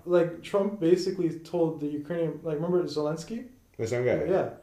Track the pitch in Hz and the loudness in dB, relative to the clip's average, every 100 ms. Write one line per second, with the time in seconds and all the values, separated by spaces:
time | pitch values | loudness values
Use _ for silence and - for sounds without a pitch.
0 | 175 175 165 - - 202 202 - 165 180 | 2 4 4 0 -2 0 0 0 2 2
1 | 190 185 165 147 - 175 160 156 147 147 | 2 0 -2 -2 -4 0 0 0 -4 -4
2 | - 170 160 - 165 147 170 180 147 151 | -4 -2 -2 -4 -4 -2 2 2 0 -2
3 | 151 160 - 226 262 - _ - 113 120 | -2 -2 -6 -10 -10 -18 _ -8 -2 0
4 | 123 - 165 185 - - | 2 2 4 2 0 -6